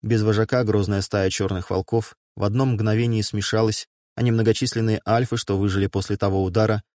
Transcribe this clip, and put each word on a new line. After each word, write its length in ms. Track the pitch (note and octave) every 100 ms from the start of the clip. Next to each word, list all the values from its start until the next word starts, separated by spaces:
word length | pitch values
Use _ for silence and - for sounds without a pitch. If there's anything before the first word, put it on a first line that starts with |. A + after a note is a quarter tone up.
Без 200 | A2 A2+
вожака 400 | G#2+ G#2 A2 B2+
грозная 380 | A2 G#2 G2 G2
стая 280 | F#2+ G#2 F#2+
чёрных 400 | - F#2+ F#2 F2+
волков 460 | F#2 F#2 A#2 A2 - _ -
в 60 | G#2
одно 200 | A2+ C3
мгновение 560 | A2+ G#2+ A2 A#2+ A2+
смешалась, 680 | G#2 G#2 G2+ A2 A2+ G#2+ - _ _ -
а 60 |
немногочисленные 800 | B2 A2+ A2+ G#2+ B2+ A2+ A2+ A2 -
альфы, 300 | A2+ B2+ A#2+
что 220 | - G2
выжили 300 | G2+ G2 G2
после 280 | G2 - G2+
того 260 | G2+ F#2+
удара, 400 | F#2 F#2 G#2+ G#2+ -